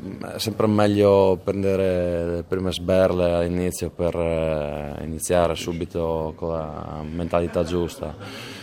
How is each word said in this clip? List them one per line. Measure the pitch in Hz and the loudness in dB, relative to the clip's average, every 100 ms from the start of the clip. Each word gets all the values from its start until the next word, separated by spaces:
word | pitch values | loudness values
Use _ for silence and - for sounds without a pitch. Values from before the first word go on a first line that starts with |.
| 90 95 101 | -12 -12 -10
è | 107 | -6
sempre | 110 101 110 | -4 0 2
meglio | 104 104 101 101 98 95 90 | 4 4 6 6 6 6 4
prendere | 95 98 98 95 95 90 87 87 85 85 | 0 -2 0 2 2 2 0 0 -2 -4
le | |
prime | 85 92 92 | -2 -2 -2
sberle | 87 87 92 92 90 87 | -2 2 4 4 4 2
all'inizio | 85 87 90 90 87 85 | 2 2 0 -2 -2 -6
per, | - 85 85 | -2 -2 0
eh, | 85 82 80 78 73 76 73 73 | 0 0 0 0 -2 -4 -6 -8
iniziare | 76 80 - 90 85 | -8 -6 0 2 4
subito | 80 - 85 85 87 82 82 80 78 | 0 -4 -6 -4 -2 -2 -2 -4 -6
con | 85 | -6
la | 82 78 78 80 78 | -4 -6 -8 -10 -8
mentalità | 78 82 85 85 87 90 | -8 -6 -2 0 0 0
giusta. | 82 87 85 - 78 76 - - - - | 0 0 -2 -4 -10 -10 -14 -14 -14 -14